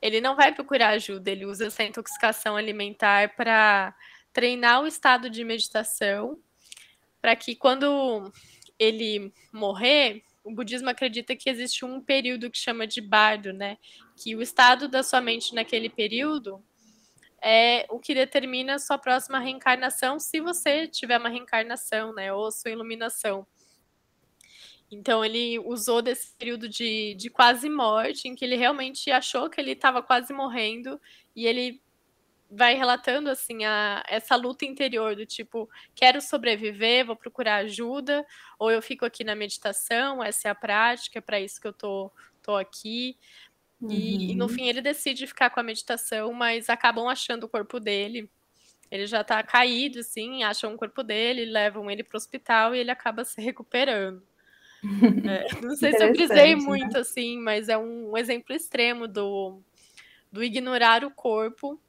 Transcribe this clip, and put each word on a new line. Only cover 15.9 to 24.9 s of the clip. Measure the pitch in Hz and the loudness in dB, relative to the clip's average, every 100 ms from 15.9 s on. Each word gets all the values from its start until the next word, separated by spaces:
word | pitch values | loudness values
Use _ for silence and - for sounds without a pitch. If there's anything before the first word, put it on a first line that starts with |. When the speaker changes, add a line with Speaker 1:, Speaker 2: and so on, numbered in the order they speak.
| - 214 226 294 302 220 190 _ _ _ _ _ _ _ _ | -4 -4 -2 -2 -4 -8 -16 _ _ _ _ _ _ _ _
Speaker 1:
é | 214 226 233 240 - | 4 6 6 4 -2
o | 240 | -10
que | - | -4
determina | 269 262 285 262 254 262 277 | -2 0 0 -2 -6 -4 -6
a | |
sua | 277 277 | -2 -4
próxima | 262 254 - 269 | 0 0 0 -4
reencarnação, | 247 262 262 254 254 262 262 285 | -4 -2 2 2 2 -2 -2 -2
se | - 320 | -4 -6
você | 330 349 - 294 320 | -4 -2 0 0 0
tiver | - 240 240 | -8 0 0
uma | 233 | 0
reencarnação, | 233 247 226 226 240 - 214 220 | -6 -4 -4 -2 -6 -4 -4 -4
né? | 220 196 | -8 -6
Ou | 196 220 | -4 -4
a | |
sua | 214 - | -6 -8
iluminação. | 226 226 226 233 - 220 196 196 _ _ _ _ _ _ _ _ _ _ - - - _ | -8 -10 -8 -8 -4 -4 -4 -8 _ _ _ _ _ _ _ _ _ _ -20 -20 -20 _